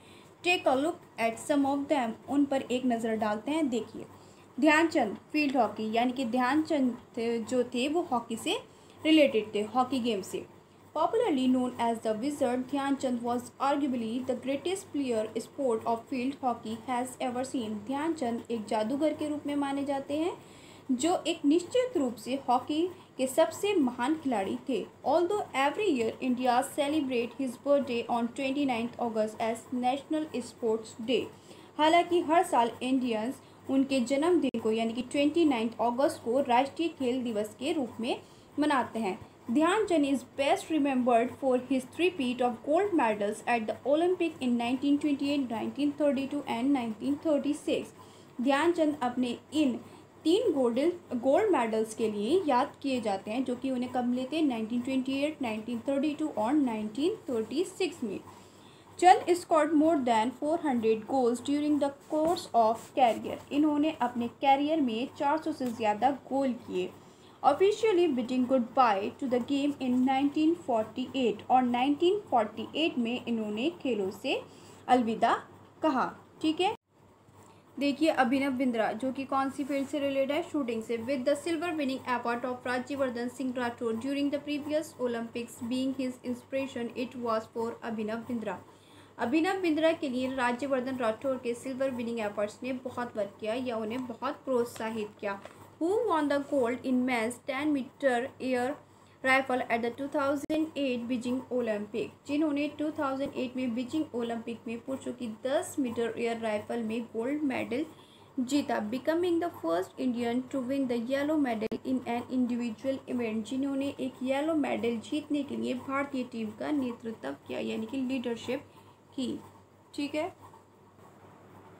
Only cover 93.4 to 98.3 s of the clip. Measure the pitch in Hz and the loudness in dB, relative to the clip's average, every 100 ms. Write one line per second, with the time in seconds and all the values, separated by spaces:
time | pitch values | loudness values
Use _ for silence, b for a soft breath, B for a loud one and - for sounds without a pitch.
93.4 | 214 240 254 226 214 247 247 220 254 302 | -6 -4 -4 -4 -4 -4 -6 -6 -6 -6
94.4 | - 254 233 - 226 226 208 - 202 202 | 0 0 0 -4 -6 -4 -6 -6 -8 -6
95.4 | B B B - 330 427 453 320 294 285 | B B B -4 0 2 2 2 2 0
96.4 | 277 285 233 254 262 254 254 240 220 233 | 0 0 2 0 0 0 2 0 -2 -4
97.4 | - 262 302 285 240 - 277 240 262 | -6 -2 0 0 -2 0 2 2 -2